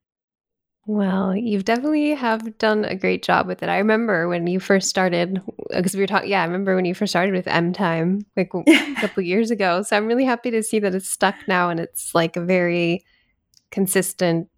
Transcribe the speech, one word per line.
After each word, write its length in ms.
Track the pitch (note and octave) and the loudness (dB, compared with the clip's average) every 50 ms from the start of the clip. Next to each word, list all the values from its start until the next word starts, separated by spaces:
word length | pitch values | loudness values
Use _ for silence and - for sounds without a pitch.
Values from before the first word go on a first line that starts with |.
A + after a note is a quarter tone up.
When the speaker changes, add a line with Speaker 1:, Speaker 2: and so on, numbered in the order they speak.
| _ _ _ _ _ _ _ _ _ _ _ _ _ _ _ _ - | _ _ _ _ _ _ _ _ _ _ _ _ _ _ _ _ -8
Speaker 1:
Well, 500 | G#3 G#3+ G#3 G3+ F#3+ F#3 F#3+ G3 F#3+ F#3+ | -4 -2 0 0 0 0 0 0 -2 -2
you've 300 | G#3 A#3+ A3+ G#3 G3 F#3+ | -2 -2 -2 -2 -2 0
definitely 480 | G#3+ A3+ A#3+ C4 D4+ D#4 D4+ D4 D4 D4+ | 0 -2 0 0 0 0 0 2 0 0
have 420 | C4+ B3+ A#3 A3 A3 A3 A3+ G#3+ | 0 0 -2 -2 -2 -4 -8 -6
done 300 | - A3 A3 G#3+ G#3+ G#3+ | -2 0 2 2 2 0
a 100 | - F#3 | -4 -4
great 260 | F#3+ F#3+ F#3 F#3 F#3 | -2 -2 -2 -2 0
job 240 | - - F3 E3+ F3 | 0 2 2 2 2
with 160 | F#3 F3+ - | 0 -4 -6
it. 60 | F3 E3+ | -2 -2
I 80 | F3 | 0
remember 500 | F#3 G3+ A3 A3 A3 A#3 A3+ G3 E3 E3 | 2 2 2 2 2 2 0 0 0 0
when 200 | F3 F3 F3 E3+ | 0 -2 -2 -2
you 120 | F3+ F3+ F#3 | -2 -2 -2
first 300 | F#3 - G3+ F#3+ F#3+ - | 0 2 2 2 2 0
started, 540 | - G3 F#3 F3+ F3 E3+ F3 F3+ F#3+ F#3 - - - - - - | 0 0 0 2 2 0 0 -2 -2 -6 -6 -8 -14 -14 -10 -6
'cause 240 | - - F3 F#3+ G3 | -2 -2 -2 0 0
we 60 | F#3+ | 0
were 60 | G3 | 0
talking, 240 | G3 G#3+ F#3+ - - | 0 0 -2 0 0
yeah, 100 | G3+ F#3+ | 0 0
I 40 | E3+ | 0
remember 280 | E3 F3 F#3+ G3+ F#3+ F#3+ | 0 -2 -2 0 0 0
when 120 | F#3 F#3 | 2 0
you 80 | F3 F#3 | 0 -2
first 180 | - G#3+ F#3+ | -2 -2 0
started 220 | - F3 F3+ G3+ F#3+ | 0 0 0 0 0
with 120 | F#3 F3+ | -2 -2
M 280 | - - E3 E3+ F3 F3+ | 0 0 2 2 0 0
Time, 480 | - G#3 E3+ E3 E3 E3 F3+ F#3+ G3+ G#3 _ - G3 | 0 0 0 0 0 0 0 0 -2 -4 _ -4 -4
like, 140 | F3+ - | -4 -2
w-, 120 | - F3+ - | -2 0 4
Speaker 2:
<laughs> 60 | - D#4+ | 6 6
Yeah. 180 | - D4+ D4 | 6 4 -2
Speaker 1:
a 80 | C#4 - | -6 -4
couple 200 | A3 G3+ - G3+ | -4 -4 -4 -4
of 60 | F#3 | -2
years 240 | F3 F3+ A3 A#3 A3 | 0 0 0 0 0
ago. 320 | A#3+ G3+ G3 F3+ E3+ F#3 | 0 0 2 2 2 0
So 140 | G#3 - A3 G#3 | 0 0 0 0
I'm 80 | G#3+ | 0
really 180 | A3 A#3 B3+ C4+ | 0 0 2 2
happy 260 | B3+ A#3+ A#3+ - B3+ | 2 0 -2 -2 -2
to 120 | A3+ A3 | -2 -2
see 160 | G#3+ - - A3 | -2 0 0 0
that 160 | G3+ G3 F3+ | 0 0 -2
it's 140 | F#3+ - - | -2 -4 -4
stuck 240 | - - G3+ F#3+ G3+ - - | -4 0 0 0 0 -2 -4
now 220 | - F#3+ F3+ F3 F3 | 0 2 2 2 0
and 100 | E3+ E3 | 0 -4
it's, 360 | E3 - - - - - - | -6 -6 -10 -12 -8 -2 0
like, 220 | E3+ E3 E3+ - | 0 0 0 -2
a 40 | F3+ | -4
very 640 | E3+ F3 F#3 F3+ F3 E3+ E3+ F3 E3+ E3+ E3+ F3+ _ _ _ _ _ _ _ _ _ _ _ _ _ - | 0 2 2 2 2 2 2 2 2 0 0 -2 _ _ _ _ _ _ _ _ _ _ _ _ _ -8
consistent 800 | - G3 G3 F#3 - G3 F3+ - - - F3+ E3+ E3 E3 E3 - _ | -2 -2 0 2 2 0 0 0 -2 0 2 2 2 0 -2 -4 _